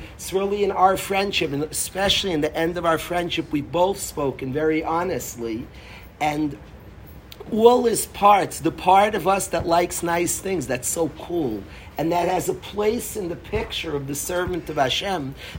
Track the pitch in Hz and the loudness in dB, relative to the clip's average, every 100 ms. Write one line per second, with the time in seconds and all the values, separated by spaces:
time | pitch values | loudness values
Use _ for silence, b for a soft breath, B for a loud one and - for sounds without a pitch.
0 | B B - 190 196 202 196 190 185 185 | B B -2 0 2 2 2 6 6 6
1 | - 196 202 190 160 139 156 - - 185 | 0 0 2 0 0 0 -2 -4 -4 0
2 | 196 185 196 160 147 160 165 175 165 160 | 2 2 2 2 0 2 0 2 2 2
3 | - 175 175 165 151 151 120 156 185 196 | 2 -2 -2 -2 -2 -2 0 2 2 2
4 | - - 139 123 135 139 156 156 151 165 | -4 -2 -2 -2 -4 0 2 2 2 0
5 | 185 139 - 120 117 113 139 B B B | 0 -2 -4 -6 -6 -4 -8 B B B
6 | B - 151 151 151 135 - - - - | B -2 0 2 -2 -4 -14 -18 -18 -18
7 | - - - - - 214 226 247 240 202 | -18 -18 -18 -16 -4 6 6 6 2 0
8 | - - 202 202 147 - 151 - 180 190 | -4 2 6 6 4 -2 -4 0 4 6
9 | 214 208 165 196 190 170 175 170 175 - | 6 2 2 0 0 -2 2 2 2 0
10 | 170 170 175 - 190 185 127 123 - 170 | -2 0 0 -2 -4 -4 -2 -4 -2 -2
11 | 156 - - 175 135 104 98 B B - | -2 -4 -6 -2 -2 -4 -8 B B -4
12 | 156 175 175 185 - 135 - 202 214 240 | 0 2 2 0 0 -4 -4 -2 0 0
13 | - 214 175 165 - - - - 165 147 | -2 -6 -6 -6 -4 -4 -4 -6 -4 -4
14 | 139 147 - 180 180 175 - 147 135 - | -4 -6 -2 -2 0 -2 -2 0 2 2
15 | 196 185 131 143 B | 0 -2 -4 -8 B